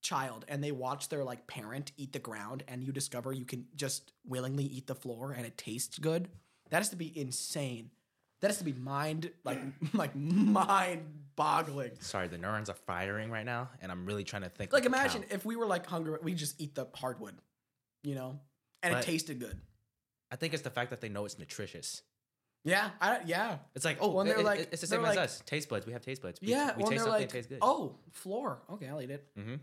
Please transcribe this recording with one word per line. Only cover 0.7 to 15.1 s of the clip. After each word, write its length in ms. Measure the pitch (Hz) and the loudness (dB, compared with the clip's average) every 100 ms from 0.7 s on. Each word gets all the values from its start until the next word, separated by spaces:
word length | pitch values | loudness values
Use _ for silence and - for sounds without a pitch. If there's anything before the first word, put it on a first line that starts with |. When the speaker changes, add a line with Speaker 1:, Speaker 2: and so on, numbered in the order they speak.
Speaker 1:
watch 380 | 139 127 139 - | 0 -2 -2 -2
their, 140 | 151 | -2
like, 240 | 131 123 - | -2 -4 -10
parent 440 | - 107 131 143 - | -10 -8 -6 -8 -8
eat 140 | 135 | -8
the 60 | 139 | -6
ground, 440 | - 110 104 131 135 | -6 -8 -6 -8 -8
and 160 | 127 | -6
you 80 | 135 | -4
discover 400 | 135 131 127 123 | -2 -2 -4 -4
you 120 | 135 123 | -4 -4
can 200 | 123 - 147 | -8 -8 -4
just 360 | 135 120 - _ - | -2 -2 -8 _ -6
willingly 400 | 127 127 139 139 | -2 0 0 0
eat 220 | 131 135 | -2 -6
the 80 | 127 | -6
floor, 360 | 127 117 131 | -6 -6 -6
and 140 | 127 117 | -6 -6
it 120 | - | -8
tastes 400 | - 113 - - | -8 -4 -4 -2
good. 320 | 156 165 180 - _ _ _ | 2 2 0 -8 _ _ _
That 80 | 160 | 2
has 120 | 208 | 2
to 60 | 185 | -2
be 200 | 160 156 | -6 -4
insane. 760 | 135 123 - 160 139 120 113 _ _ _ _ _ | -4 -4 -4 -2 -2 -4 -10 _ _ _ _ _
That 60 | 196 | 2
has 80 | 202 | 2
to 80 | 170 | 0
be 80 | |
mind, 580 | 127 127 139 151 156 170 - - | -2 -2 0 0 0 -4 -6 -4
like, 140 | 131 135 143 | -4 -4 -4
<laughs> 160 | 156 | 0
like, 200 | 214 151 139 | 2 2 0
mind-boggling. 1800 | 147 180 208 202 190 196 185 175 156 151 143 - 151 160 151 143 123 120 | 4 6 8 8 8 6 4 0 -6 -12 -14 2 4 4 2 -2 -4 -6
Speaker 2:
Sorry, 260 | - 101 90 | -4 0 0
the 100 | 85 | -2
neurons 320 | 90 107 104 | 0 0 0
are 40 | |
firing 580 | 95 - 87 95 104 110 | -6 -2 0 0 0 -2
right 140 | 113 110 | -4 -2
now, 240 | 120 127 - | -4 -4 -8
and 80 | 95 | -8
I'm 160 | 90 90 | -6 -2
really 200 | 104 95 | -2 -2
trying 160 | 107 | -4
to 80 | 92 | -6
think 240 | - 98 | -6 4
Speaker 1:
Like, 100 | 277 | 4
Speaker 2:
like 80 | 247 | 6
a 20 | |
Speaker 1:
imagine 280 | 262 277 | 4 4